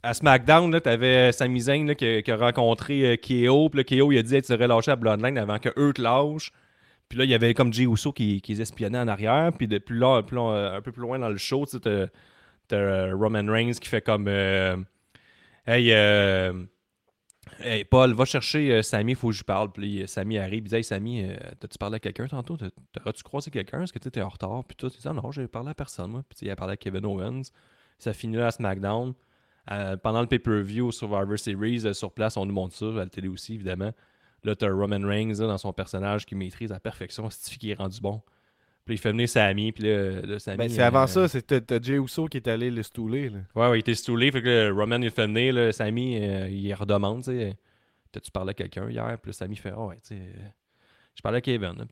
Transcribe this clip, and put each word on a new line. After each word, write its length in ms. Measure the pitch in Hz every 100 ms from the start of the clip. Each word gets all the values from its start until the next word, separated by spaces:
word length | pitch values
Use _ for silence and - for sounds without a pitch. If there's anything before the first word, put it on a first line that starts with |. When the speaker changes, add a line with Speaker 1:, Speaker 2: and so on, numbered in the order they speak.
Speaker 1:
à 100 | 120
SmackDown, 580 | 117 151 131 120 160 175
là, 120 | 165
t'avais 500 | 139 117 127 127 127
Sami 300 | 120 127 127
Zayn, 240 | 120 143 151
là, 80 |
qui, 280 | 147 120 113
qui 80 | 104
a 60 | 113
rencontré, 760 | 120 123 117 113 - 143 131
euh, 40 | 117
Keo. 540 | - 127 120 139 156
Puis 80 | 143
là, 60 |
Keo, 280 | 131 131 143
il 60 | 135
a 40 |
dit, 120 | 113
hey, 80 | 135
tu 60 | 127
serais 200 | 120 123
lâché 220 | 117 113
à 60 | 131
Bloodline 420 | 117 104 120 139
avant 200 | 104 104
que 120 | 123 -
eux 160 | 143
te 80 | 135
lâchent. 500 | 117 127 147 151 - _ _ _ _ _ _
Puis 100 | 117
là, 60 |
il 60 | 131
y 40 |
avait 200 | 117 117
comme 180 | 113 123
Jey 120 | 110
Uso 280 | 127 110 143
qui, 300 | 139 107 98
qui 100 | -
les 80 | 104
espionnait 380 | 110 - 104 123
en 100 | 117
arrière. 420 | 98 107 131 165 -
Puis 100 | 117
de, 120 | 104
plus 180 | - 117
là, 260 | 127 127
plus 140 | 101 123
long, 160 | 117
euh, 240 | 107 101 95
un 60 |
peu 100 | 110
plus 80 | 117
loin 180 | 120 131
dans 120 | 120
le 80 | 101
show, 260 | - 135
tu 60 | 143
sais, 100 | 127
t'as, 260 | 113 104 92 _ _ _ _ _ _
t'as, 80 | 104
euh, 380 | 98 95 95
Roman 360 | 95 107 110 104
Reigns 220 | 110 117
qui 160 | 117 -
fait 140 | 113
comme, 240 | - 107 101
euh, 480 | 98 98 95 95 92 95 _ _ - _ _ _ _ -
hey, 240 | 120 117
euh, 600 | 110 104 104 98 95 92 92 90 _ _ _ _ _ _ _ - -
hey, 240 | 120 110
Paul, 280 | - 127 127
va 140 | 113 131
chercher, 460 | 135 - 151 143
euh, 100 | 117
Sami, 320 | 107 107 110
faut 140 | 131 117
que 40 |
je 60 | 104
lui 60 |
parle. 280 | - 98 104
Puis 280 | 95 101 101
là, 60 | 95
Sami 300 | - 101 110
arrive, 300 | 95 107 104
il 20 |
dit, 80 | 113
hey, 80 |
Sami, 400 | 113 98 107 120
euh, 100 | 95 95 - -
t'as-tu 200 | - -
parlé 180 | 104 113
à 20 |
quelqu'un 280 | - - 131
tantôt ? 320 | 139 117 165
T'as, 100 | 101 - _
t'auras-tu 300 | - - -
croisé 280 | - 139 147
quelqu'un ? 320 | 135 95 135
Est-ce 100 | 180
que, 40 | -
tu 60 |
sais, 60 | 131
t'es 100 | 123
en 80 | 92
retard ? 340 | - 95 117
Puis 120 | 127 -
tout, 120 | 127
il 120 | -
dit, 80 | 143
ah 60 |
non, 180 | 156 123
j'ai 160 | 143 123
parlé 220 | 117 131
à 40 |
personne, 360 | 156 139 - 92
moi. 120 | 120 139
Puis, 80 | -
tu 40 |
sais, 60 | 104
il 40 |
a 60 | 98
parlé 180 | 95
à 20 | 101
Kevin 300 | - 95 107
Owens. 340 | 98 98 127 131 _ _ _ _ _
Ça 140 | -
finit 240 | 107 113 110
là 120 | 120
à 20 |
SmackDown. 640 | - 104 95 98 110 127 127 _ _ _ _ -
Euh, 260 | 101 98 95
pendant 240 | 113 113
le 60 | 120
pay-per-view 640 | 123 - 107 98 107 123
au 40 |
Survivor 460 | 113 107 101 98 104
Series, 480 | - 98 107 120 110
euh, 80 |
sur 180 | 101 98
place, 240 | - 110 107
on 80 |
nous 80 | 98
montre 220 | 98 92
ça, 140 | - 107
à 40 |
la 140 | 110 90
télé 220 | - 95
aussi, 260 | 92 -
évidemment. 380 | 110 95 90 101 113 _ _ _ _
Là, 100 | 107
t'as 160 | 104 104
Roman 340 | 95 101 104
Reigns, 280 | 101 104 110 104
là, 80 | 110
dans 100 | 98
son 140 | 101
personnage, 520 | 92 95 95 98 104
qui 120 | - 98
maîtrise 340 | 92 - 113
à 80 | 92
perfection, 480 | 110 - 92 - 110
c'est 300 | - - -
qui 140 | 107
est 20 |
rendu 240 | 101 98 101
bon. 220 | 98 107 _ _ _ _ _ _
Puis 100 | -
il 40 | 113
fait 120 | 110
venir 180 | 110 120
Sami, 440 | - 104 98 107
puis 100 | 110
là, 380 | 107 104 98 95
là, 160 | 98 104
Sami, 200 | - 98
Speaker 2:
Ben, 100 | 117
c'est 100 | 117
avant 220 | 120 131
Speaker 1:
euh, 40 | 131
Speaker 2:
ça, 180 | 131 185
c'est, 160 | 131
t'as, 180 | - 135
t'as 200 | 113 120
Jey 120 | 120
Uso 320 | 139 131 - 160
qui 100 | 135
est 100 | 120
allé 240 | 113 123
le 140 | 120
stouler, 460 | 107 - 110 123 139
là. 80 | 101 95 -
Speaker 1:
Ouais, 120 | 117
ouais, 100 | 117
il 20 |
était 160 | 110 113
stoulé, 340 | - 117 117
fait 100 | 135
que 60 | 120
là, 260 | 120 107
Roman, 300 | 98 107 120
il 80 | 120
fait 160 | - 107
venir, 280 | 107 127
là, 180 | 123 117
Sami, 480 | 107 107 117 127 117
euh, 260 | 104 98 95
il 240 | 98 98
redemande, 520 | 98 101 101 101 113
tu 80 | 127
sais, « 240 | 123 107 101 _ _ _ _ _
T'as-tu 180 | - -
parlé 200 | 98 92
à 40 |
quelqu'un 340 | 90 95 92 113
hier ? » 300 | 117 113 117
Puis 100 | -
là, 20 |
Sami 240 | 98 95 107
fait, « 160 | 101 101
Ah 100 | 107
ouais, 100 | 85
tu 180 | _
sais, 0 |
euh, 340 | 104 92 95 101 _ _ _ _ _ _ -
je 40 |
parlais 180 | 107 117
à 20 |
Kevin, 340 | 127 120 92 90
là, 80 | 113